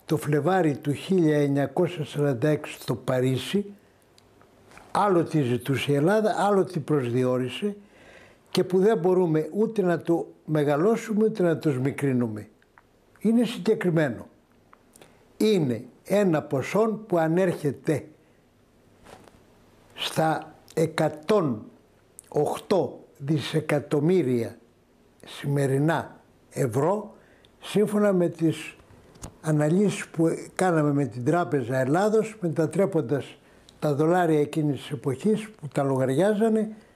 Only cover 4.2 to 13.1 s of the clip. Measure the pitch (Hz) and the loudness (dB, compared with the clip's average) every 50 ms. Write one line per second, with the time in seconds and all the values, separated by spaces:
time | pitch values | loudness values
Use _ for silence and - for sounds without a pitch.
4.2 | _ _ _ _ - _ _ _ - - - - - - - 175 202 208 180 170 | _ _ _ _ -20 _ _ _ -20 -20 -20 -20 -20 -6 -2 0 2 2 2 2
5.2 | 147 - - 151 131 120 123 120 - 143 135 113 - 143 143 143 151 185 214 220 | 0 0 0 0 0 0 -2 -2 -2 -4 -4 -2 0 0 0 2 2 2 2 2
6.2 | 214 196 - - 190 202 202 190 180 185 - 156 - - 151 143 123 120 117 127 | 2 0 0 0 2 2 2 2 0 0 -4 -8 -2 0 -2 0 0 0 0 0
7.2 | 127 127 127 127 127 120 - - 208 208 202 - - _ - - - - - - | 0 0 0 -2 -4 -6 -6 -6 -6 -6 -8 -8 -20 _ -20 -20 -20 -20 -20 -20
8.2 | - - - _ _ _ - 185 180 - 180 190 185 220 226 175 160 185 180 185 | -20 -20 -20 _ _ _ -2 -2 0 2 2 4 4 4 4 4 2 2 4 4
9.2 | 185 165 156 156 156 - - 202 226 226 220 208 185 175 170 165 - 170 170 - | 4 4 2 0 0 -2 0 -2 -2 0 0 0 0 2 0 0 0 0 0 0
10.2 | - - - - - - 156 156 147 147 143 143 180 220 226 226 - - 208 208 | 0 -8 -14 -18 -6 -2 0 2 2 2 2 2 2 2 2 0 -2 -2 0 2
11.2 | 220 214 220 - 180 170 156 120 160 156 131 127 131 143 - - 143 139 127 123 | 2 2 2 2 2 2 2 2 0 0 0 0 -2 -2 -2 -2 -2 0 0 0
12.2 | 123 110 107 107 104 - _ _ _ _ _ - _ _ _ _ _ _ | 0 -2 -4 -10 -14 -16 _ _ _ _ _ -20 _ _ _ _ _ _